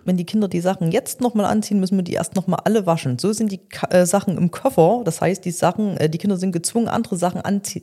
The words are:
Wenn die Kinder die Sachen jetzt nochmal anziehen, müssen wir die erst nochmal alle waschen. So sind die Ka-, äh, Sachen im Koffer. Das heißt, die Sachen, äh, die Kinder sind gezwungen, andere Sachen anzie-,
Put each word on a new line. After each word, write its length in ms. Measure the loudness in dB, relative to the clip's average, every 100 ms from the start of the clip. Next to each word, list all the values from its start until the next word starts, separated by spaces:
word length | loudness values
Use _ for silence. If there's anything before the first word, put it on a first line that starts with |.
Wenn 120 | -2 -2
die 80 |
Kinder 240 | 0 -2 0
die 120 | 0
Sachen 300 | -2 0 0
jetzt 280 | 0 -2 -2
nochmal 260 | 0 2 2
anziehen, 340 | 0 2 0
müssen 160 | 2 0
wir 60 |
die 80 | 0
erst 220 | -4 -2
nochmal 260 | -2 0 0
alle 220 | 2 2 2
waschen. 320 | 0 0 -2
So 140 | -2
sind 180 | 0 -2
die 60 | -4
Ka-, 300 | -12 -8 2
äh, 160 | 4 4
Sachen 300 | 2 0 0
im 120 | 0
Koffer. 520 | 0 0 4 4 4
Das 160 | -2 -2
heißt, 240 | -2 -2
die 60 | -6
Sachen, 460 | 0 0 0 -2 0
äh, 120 | 0
die 100 | 0
Kinder 180 | -2 0
sind 160 | 0
gezwungen, 360 | -2 -2 -2 0
andere 280 | -2 -2 -2
Sachen 240 | -2 -2
anzie-, 420 | -2 -2 -4 -10